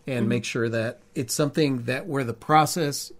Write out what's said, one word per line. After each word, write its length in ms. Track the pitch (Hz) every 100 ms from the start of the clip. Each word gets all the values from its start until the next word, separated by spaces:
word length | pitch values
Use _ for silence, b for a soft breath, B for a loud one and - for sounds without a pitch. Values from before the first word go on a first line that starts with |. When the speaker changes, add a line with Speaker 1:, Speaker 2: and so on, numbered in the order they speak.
| -
Speaker 1:
and 140 | 123
Speaker 2:
Mm-hmm. 80 | 117
Speaker 1:
make 160 | 120 -
sure 240 | 127 117
that 300 | 113 113 - _ -
it's 180 | 117
something 500 | - 143 165 143 127
that, 220 | 120 131 196
where 160 | 139
the 100 | 120
process 800 | 113 - 151 147 - 143 135 -